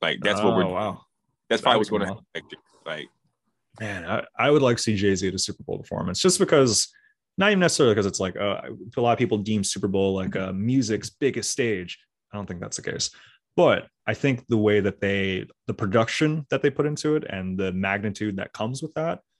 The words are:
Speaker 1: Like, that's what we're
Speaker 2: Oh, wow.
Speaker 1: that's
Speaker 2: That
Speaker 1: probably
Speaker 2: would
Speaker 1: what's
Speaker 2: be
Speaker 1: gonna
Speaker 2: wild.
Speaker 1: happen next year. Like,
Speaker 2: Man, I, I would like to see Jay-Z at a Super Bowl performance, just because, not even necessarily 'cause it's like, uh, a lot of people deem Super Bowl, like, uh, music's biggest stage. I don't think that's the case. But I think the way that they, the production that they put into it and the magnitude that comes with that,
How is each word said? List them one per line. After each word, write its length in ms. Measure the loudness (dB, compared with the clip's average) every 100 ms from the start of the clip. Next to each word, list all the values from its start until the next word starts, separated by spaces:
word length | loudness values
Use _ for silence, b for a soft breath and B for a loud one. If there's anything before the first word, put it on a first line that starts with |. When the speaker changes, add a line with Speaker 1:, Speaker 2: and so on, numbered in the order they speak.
Speaker 1:
Like, 200 | -4 -2
that's 180 | 0 2
what 140 | 2
we're 100 | 2
Speaker 2:
Oh, 80 | 0
wow. 280 | -2 -4 -6 _ _ _ _ -2
Speaker 1:
that's 120 | 0
Speaker 2:
That 40 |
Speaker 1:
probably 140 | 4 2
Speaker 2:
would 0 |
Speaker 1:
what's 120 | 2
Speaker 2:
be 80 | 0
Speaker 1:
gonna 60 | -2
Speaker 2:
wild. 120 | -6 _
Speaker 1:
happen 160 | -14 -12
next 0 |
year. 80 | -18 _ _ -12
Like, 220 | -10 -12 _ _ _ _ _ _ -12
Speaker 2:
Man, 240 | -10 -8
I, 200 | -6 -6 -6 -2
I 120 | 2
would 120 | 4
like 140 | 4 2
to 60 |
see 120 | 0 0
Jay-Z 300 | 2 2 0
at 80 |
a 40 | -4
Super 240 | -6 -8
Bowl 140 | -10 -10
performance, 420 | -8 -6 -4 0
just 180 | 2 2
because, 500 | 4 6 6 4 -2 b b b _ 0
not 140 | 2
even 80 | 4
necessarily 340 | 4 4 4 4
'cause 100 | 2
it's 140 | 0
like, 160 | -4 -2
uh, 240 | -2 -4 -6 -14 -10 -2
a 40 |
lot 120 | 2
of 60 | 2
people 200 | 2 0
deem 260 | 0 -2
Super 240 | -2 -2 -2
Bowl, 260 | 0 0
like, 220 | 0 -2 -4
uh, 160 | -4
music's 580 | -4 0 0 0 -2 -4
biggest 400 | -2 -2 0 -4
stage. 480 | -2 -2 -2 -6 -14 _ _ _
I 40 | -10
don't 100 | -10
think 140 | -10
that's 160 | -10 -10
the 60 |
case. 280 | -8 -6 -6 B B B _ 2
But 320 | 4 4 0 _ -4
I 80 |
think 320 | 0 0 0 0
the 80 | 2
way 240 | 4 4
that 200 | 2 0
they, 460 | 0 0 0 -4 -6 _ -10
the 80 |
production 720 | -4 0 2 2 2 0 0 -2
that 120 | 0
they 80 | 0
put 160 | 0 -2
into 300 | -2 -2 -2
it 80 | -2
and 300 | -6 -4 -2
the 140 | -2
magnitude 640 | -2 -2 -2 -4 -4 -4 -4
that 160 | -8
comes 300 | -6 -6 -6
with 120 | -8
that, 260 | -6 -4 -6 _ _